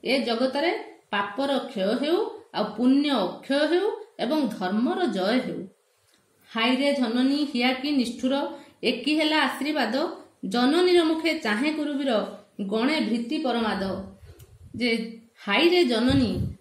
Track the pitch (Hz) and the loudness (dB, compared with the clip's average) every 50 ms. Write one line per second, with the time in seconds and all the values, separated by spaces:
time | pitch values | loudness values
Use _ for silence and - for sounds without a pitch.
0 | - - 247 269 226 226 233 226 254 262 254 277 311 339 403 - - - - - | -2 0 0 0 0 0 0 0 0 0 0 0 0 0 -2 -2 -6 -12 -18 -20
1 | _ _ - 202 202 - - - 277 277 277 247 - - - 214 185 196 226 247 | _ _ -4 -4 -4 -4 -4 -4 -2 0 0 -2 -2 -4 -6 -4 -2 0 0 0
2 | 269 302 339 392 453 466 - - - _ - 165 180 - - - 240 254 269 285 | 0 0 0 0 0 -2 -6 -14 -18 _ -4 -4 -4 -4 -2 0 4 4 4 4
3 | 294 302 277 240 190 175 - - - - 269 285 294 294 330 359 392 427 453 - | 4 2 2 0 0 -2 -4 -8 -6 -2 0 2 2 4 2 2 2 0 -2 -4
4 | - - _ - - 233 302 311 285 220 - - 196 185 190 214 240 294 359 381 | -12 -18 _ -6 -2 -2 0 0 0 -2 -2 -4 -4 -2 0 0 0 0 0 0
5 | 359 294 196 185 180 196 233 254 - 190 165 - 185 - _ _ _ _ _ _ | 0 0 0 0 0 2 0 0 0 -2 -6 -8 -10 -12 _ _ _ _ _ _
6 | _ _ _ _ _ _ _ _ _ _ - 226 226 247 262 254 277 285 277 - | _ _ _ _ _ _ _ _ _ _ -4 -2 0 2 2 2 2 0 2 0
7 | 254 220 226 247 254 269 277 294 302 277 - 240 240 247 262 254 269 294 302 269 | 0 0 0 2 2 2 2 0 0 -2 -2 0 0 0 0 0 -2 -2 0 0
8 | 233 - - - - 262 277 277 302 330 - - - - _ _ - 220 240 233 | 0 -2 -4 -4 -2 -2 0 0 -2 -4 -8 -12 -18 -20 _ _ -2 -2 -2 -2
9 | - 285 302 311 311 302 311 302 285 254 - - 262 294 302 294 247 214 226 269 | -2 -2 0 0 2 2 2 2 0 0 -2 -4 -4 -4 -2 -2 -2 0 0 -2
10 | 311 - - - - - _ _ - 190 196 240 240 262 294 349 359 359 359 349 | -2 -4 -6 -10 -16 -20 _ _ -10 -4 0 2 2 4 4 4 4 6 6 4
11 | 330 311 320 320 - 330 311 - - 233 208 214 269 311 311 311 302 285 294 269 | 4 4 2 0 0 0 0 0 0 -2 0 0 0 0 0 -2 -4 -4 -2 -2
12 | 285 269 240 208 190 - - - - _ _ - 220 190 202 220 233 277 311 311 | 0 0 0 0 0 -2 -8 -16 -20 _ _ -10 -6 -4 -2 0 2 2 2 0
13 | 240 208 226 240 233 - 302 311 311 254 233 233 226 214 196 190 190 190 185 - | 0 0 0 -2 -2 -2 -4 -2 -2 0 0 0 0 -2 -2 -2 -4 -4 -4 -6
14 | - - - - - - - - - - - - - - - - 233 240 226 233 | -8 -12 -16 -20 -20 -20 -20 -20 -20 -20 -20 -20 -20 -14 -6 -2 0 0 0 0
15 | - - - - - _ _ _ - - 202 220 302 349 359 359 349 247 240 220 | -2 -6 -10 -16 -20 _ _ _ -6 -2 0 4 4 6 6 6 4 4 4 2
16 | 240 254 269 277 254 208 185 185 - - - - | 4 4 4 4 4 2 0 -2 -4 -4 -6 -10